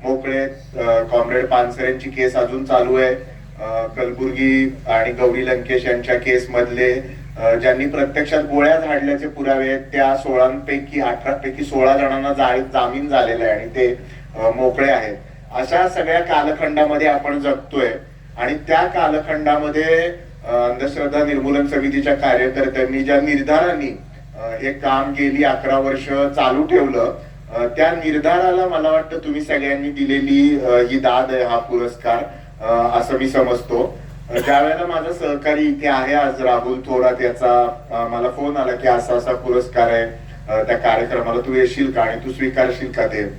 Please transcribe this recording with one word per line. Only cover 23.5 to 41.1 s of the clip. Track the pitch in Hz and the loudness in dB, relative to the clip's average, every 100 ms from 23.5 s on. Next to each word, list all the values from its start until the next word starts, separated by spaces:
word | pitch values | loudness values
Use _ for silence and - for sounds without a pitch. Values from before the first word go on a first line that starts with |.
| 151 175 156 135 101 - - - 135 | 2 2 -2 -6 -10 -16 -20 -20 -12
अ, | 139 113 | -10 -6
हे | 135 | -6
काम | 139 139 135 143 | -4 -2 0 -2
गेली | 139 139 139 | -2 0 2
अकरा | 139 131 135 135 | 2 2 0 0
वर्ष | 135 135 139 | 0 -4 -4
चालू | 139 143 123 120 127 151 | 0 0 2 0 2 4
ठेवलं, | 359 135 - - - - - - | 4 4 0 -2 -4 -14 -18 -10
अ, | - 120 | -4 -4
त्या | 151 160 | 2 0
निर्धाराला | 170 156 151 151 349 370 180 359 | 2 -2 0 2 2 2 2 0
मला | 320 311 | 0 2
वाटतं | - - 330 | 0 0 -8
तुम्ही | 151 147 | -6 -6
सगळ्यांनी | 151 147 139 139 143 | -2 -2 -2 -2 -4
दिलेली, | 139 135 139 139 139 143 143 | -2 0 0 4 4 6 4
अ, | 123 123 123 | 4 4 4
ही | 135 | 2
दाद | 131 123 127 | 2 2 2
आहे, | 127 | 0
हा | 123 117 | 0 0
पुरस्कार, | 117 123 120 - 117 117 120 - - - | 0 -2 -2 -4 -2 -2 -2 -12 -18 -8
अ, | 110 117 117 120 | 0 2 4 2
असं | - 131 | 0 0
मी | 131 | 0
समजतो. | 135 123 120 - 120 - - - - - | 2 2 0 -2 -2 -2 -4 -16 -16 -6
अ, | 123 | -4
ज्या | 131 143 | 2 4
वेळेला | 147 165 175 | 4 0 -2
माझा | 165 156 | -4 -4
सहकारी | 175 151 143 151 147 | -4 -4 -2 0 2
इथे | 151 139 143 | 2 0 0
आहे | 135 139 | 0 2
आज | 147 139 131 | 2 0 0
राहुल | 127 120 123 127 | 0 2 0 -6
थोरात | 131 127 127 123 | -2 2 2 2
याचा, | 123 120 123 120 120 - - | -2 0 2 4 2 -2 -8
अ, | 113 117 | -4 -4
मला | 117 - | -2 -4
फोन | - 143 143 | -2 -4 -2
आला | 127 | -2
की | 120 127 | 0 2
असा | 120 123 | 2 2
असा | 123 127 | -2 0
पुरस्कार | 123 123 123 123 120 117 | -4 0 0 0 0 2
आहे, | 117 113 - - - - | 2 -2 -8 -16 -16 -4
अ, | 110 | -2
त्या | 107 - | 0 0
कार्यक्रमाला | 120 117 120 | 2 2 0